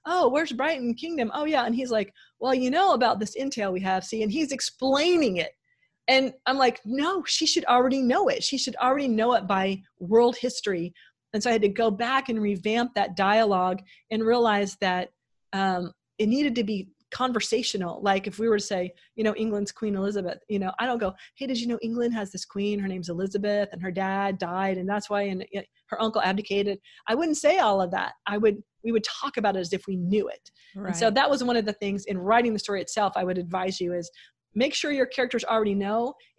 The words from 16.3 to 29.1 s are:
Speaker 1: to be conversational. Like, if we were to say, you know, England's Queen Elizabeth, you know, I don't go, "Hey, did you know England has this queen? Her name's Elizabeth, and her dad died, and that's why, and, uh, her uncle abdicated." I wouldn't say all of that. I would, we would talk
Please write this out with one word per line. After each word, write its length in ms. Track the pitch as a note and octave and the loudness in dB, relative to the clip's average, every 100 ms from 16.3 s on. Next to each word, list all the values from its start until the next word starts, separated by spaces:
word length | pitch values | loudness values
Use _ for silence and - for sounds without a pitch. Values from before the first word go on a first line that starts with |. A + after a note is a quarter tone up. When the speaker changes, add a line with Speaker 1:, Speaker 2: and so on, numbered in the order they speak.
| C4 D4 A#3+ | 2 2 0
Speaker 1:
to 80 | |
be 240 | G#3+ G3+ G3 _ _ | -2 -4 -8 _ _
conversational. 920 | - B3+ A#3 - A#3 A#3+ G3+ F3 - | -4 -2 -2 0 0 0 -4 -4 -2
Like, 240 | G3 G3 G3 | 0 0 -2
if 120 | G3 | -2
we 100 | A3+ | 0
were 100 | G#3 | 0
to 60 | |
say, 280 | G#3 F#3+ F3+ - _ - | 0 -4 -4 -10 _ -2
you 80 | |
know, 100 | A3 | -2
England's 380 | G#3 A3 G#3 G3+ | 0 -2 -2 -4
Queen 240 | - G#3+ G3 | -6 -4 -2
Elizabeth, 420 | G3+ G#3 F3+ - - | -2 -2 -6 -8 -6
you 100 | G3+ | -4
know, 140 | F#3 - | -4 -4
I 80 | B3 | -4
don't 120 | A#3+ | -2
go, 160 | A#3 - - - | -4 -6 -16 -10
"Hey, 100 | C4+ | -6
did 120 | A#3+ | -4
you 60 | A#3 | -4
know 120 | A#3 | -4
England 320 | A3+ A#3 A#3+ | -4 -2 -2
has 160 | A3+ G3 | -2 -6
this 140 | F#3 | -10
queen? 340 | - G3+ G3+ G#3 | -10 -4 -2 -2
Her 100 | G3 | -4
name's 200 | F#3 F3 | -6 -6
Elizabeth, 600 | E3+ F#3+ G3 G#3 G#3 G3+ | -4 -4 -2 0 0 -2
and 80 | F3 | -6
her 80 | F#3 | -6
dad 480 | F3+ F#3+ G3 G3 F#3+ | -4 -2 -2 -2 -4
died, 400 | E3+ F3+ F#3+ F#3 | -4 -2 -2 -2
and 100 | F#3 | -2
that's 200 | G#3 G3+ | -4 -2
why, 120 | G3+ | -2
and, 220 | G3+ F#3 - G3 | -2 -4 -6 -10
uh, 60 | - _ _ | -12 _ _
her 140 | G3+ | -4
uncle 180 | A3 G#3+ | -2 2
abdicated." 560 | F3+ G3 G#3 G3+ G3+ G3 - - - | 0 0 -2 -2 0 -4 -12 -12 -2
I 80 | |
wouldn't 220 | A#3+ E4 D4+ | 0 0 2
say 200 | - F#4 | 4 4
all 220 | A#3 G3 | 4 2
of 100 | F3+ | 0
that. 220 | F#3+ - - - | -2 -4 -8 -4
I 100 | G#3 | 2
would, 240 | A3 G#3 - _ | 2 2 -6 _
we 80 | A3+ | -2
would 120 | A3+ | 0
talk 320 | G#3+ | -2